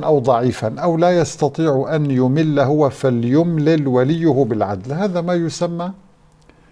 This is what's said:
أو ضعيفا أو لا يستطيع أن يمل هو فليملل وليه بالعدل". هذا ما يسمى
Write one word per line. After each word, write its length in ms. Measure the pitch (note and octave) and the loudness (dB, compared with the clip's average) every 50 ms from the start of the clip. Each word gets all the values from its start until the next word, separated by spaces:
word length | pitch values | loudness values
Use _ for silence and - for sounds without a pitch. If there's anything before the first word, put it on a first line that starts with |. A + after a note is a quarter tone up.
| D3+ | 2
أو 140 | D#3 D#3 C#3 | 2 2 2
ضعيفا 600 | A#2 C3 B2 A#2 B2 B2+ - - A2+ A2 C#3+ C3+ | 2 2 2 2 2 0 -2 -2 -4 -6 -4 -4
أو 180 | E3 F3+ E3 D#3+ | -2 -2 0 2
لا 220 | E3+ F3+ F3+ F3 | 2 2 4 2
يستطيع 760 | D#3 - - - D3+ D3+ D3 - D#3+ D#3 C#3 C3 D3 - D#3+ | 0 0 -2 -2 -2 -2 -2 -2 0 0 0 0 -2 -2 -2
أن 160 | D#3 D3+ C#3 | -2 -2 0
يمل 480 | C3+ B2+ B2+ B2+ C3+ D#3 D#3+ D#3 D3 C#3+ | 0 2 2 2 2 2 0 0 2 2
هو 300 | C3+ B2+ D3+ D3+ D3+ C3+ | 2 2 2 2 2 0
فليملل 1000 | C3+ - - C3+ A#2+ A#2 A#2 A#2+ C3 D#3 E3+ F3 E3 D#3 D3 D#3 E3 D#3 C#3+ C3+ | 0 -2 -2 0 0 0 0 2 2 2 2 2 0 0 2 2 2 2 2 0
وليه 560 | B2 B2 B2+ C#3 E3 E3 E3 D#3+ B2+ C3+ C#3 | 2 2 2 2 0 0 2 2 2 2 2
بالعدل". 480 | A2 A#2+ G#2+ G2+ F#2+ G#2 F#2 F#2+ B2 C#3+ | 0 0 -2 -2 -2 -4 -6 -6 -8 -6
هذا 280 | E3 G3+ G#3 F3 F3+ | -4 -4 -2 -2 -4
ما 120 | E3+ F3 F3+ | -2 -2 -2
يسمى 580 | F3 E3 D#3+ D3+ - F3 E3+ E3+ E3+ F3 F#3 F#3+ - - _ _ _ _ _ _ _ _ _ _ _ _ _ | -2 -2 -4 -4 -4 -4 -4 -4 -6 -8 -8 -10 -12 -18 _ _ _ _ _ _ _ _ _ _ _ _ _